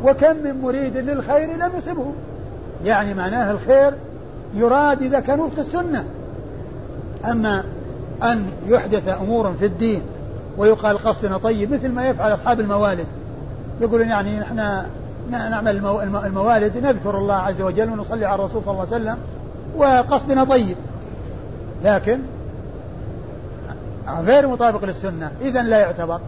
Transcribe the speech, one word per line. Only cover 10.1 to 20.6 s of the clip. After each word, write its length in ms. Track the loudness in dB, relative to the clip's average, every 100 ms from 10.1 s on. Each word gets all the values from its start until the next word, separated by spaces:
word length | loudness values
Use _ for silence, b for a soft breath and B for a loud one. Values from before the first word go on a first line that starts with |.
| -10 -10 -10 -10 4
ويقال: 400 | 4 6 4 2
"قصدنا 380 | 0 0 -2 0
طيب"، 360 | 0 0 0
مثل 160 | 0 0
ما 200 | 0 0
يفعل 260 | 2 2
أصحاب 260 | 2 2 2
الموالد، 460 | 2 2 2 0 -4 -10 -12 -10 -10 -10 -10 -2
يقولون: 280 | 2 4 4
"يعني 300 | 2 0 -2
نحن 180 | -4 -2 -2 -2 -4 -10 -10 -10 -6
ن-، 200 | -4 -2
نعمل 260 | 0 0 0
المو-، 260 | 0 0
الم-، 220 | 0 -2
الموالد 520 | -2 0 4 4 4 2
نذكر 420 | 0 2 0 0
الله 160 | 2
عز 260 | 2 0 0
وجل 300 | 0 2 0
ونصلي 360 | -2 -4 -2 0
على 80 |
الرسول 280 | 0 0 -2
صلى 100 | -4
الله 140 | -4 -2
عليه 100 | -2
وسلم 200 | -2 -6 -8 -12 -12 -12 -8 2
وقصدنا 680 | 6 6 4 2 4 4
طيب"، 320 | 6 6